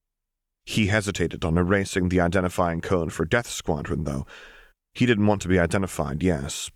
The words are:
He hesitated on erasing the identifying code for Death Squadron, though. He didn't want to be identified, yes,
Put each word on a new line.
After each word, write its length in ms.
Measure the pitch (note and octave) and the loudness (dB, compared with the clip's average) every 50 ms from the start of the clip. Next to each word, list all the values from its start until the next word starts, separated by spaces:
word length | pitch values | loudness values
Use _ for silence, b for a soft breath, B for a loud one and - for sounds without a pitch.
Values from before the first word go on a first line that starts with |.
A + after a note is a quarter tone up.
| _ _ _ _ _ _ _ _ _ _ _ _ - | _ _ _ _ _ _ _ _ _ _ _ _ -12
He 220 | - - A#2 G#2+ | -4 0 0 2
hesitated 580 | F#2 G2+ A2 G2 G#2 F#2+ - F2 D#2+ - - - | 2 2 0 0 -2 -2 -2 -2 -2 -2 -2 -2
on 140 | E2 D#2+ F2+ | 0 2 2
erasing 500 | F2+ F2 G2+ G2 G2 - - F#2+ F2+ F2+ | 2 2 2 0 0 0 -2 -2 0 2
the 120 | F2+ F2+ | 2 2
identifying 600 | F2 F2 E2+ G2 F2+ F2+ - - F2+ E2+ E2 E2 | 2 4 2 2 0 0 0 0 0 0 0 -4
code 320 | - - G2 F2 E2 D#2 - | -2 0 0 0 0 -2 -2
for 120 | - - | -4 -2
Death 240 | E2 - A#2+ A#2 - | 0 0 -2 -2 -4
Squadron, 560 | - - - - E2 D2 C#2 - - C#2+ D2+ | -10 -10 -4 -4 -4 -4 -2 -4 -4 -4 -4
though. 220 | D2 C#2 C2+ C#2+ B B B B B B B B B B _ _ _ - | -4 -4 -6 -8 B B B B B B B B B B _ _ _ -2
He 120 | - B2+ | 0 2
didn't 200 | A#2+ A#2+ G2+ G#2 | 4 4 4 4
want 140 | G#2 G#2 G2 - | 2 2 2 2
to 60 | F2 | 2
be 100 | F#2 F2+ | 4 4
identified, 640 | E2+ E2 G2 G2+ F#2+ F2 - - D#2 C#2+ C#2 D#2 E2+ | 4 4 2 0 -2 -2 -2 -4 -4 -4 -2 0 0
yes, 480 | F#2 E2+ C#2+ C2+ C#2+ - - - - - | 0 0 0 -2 -6 -8 -8 -10 -12 -8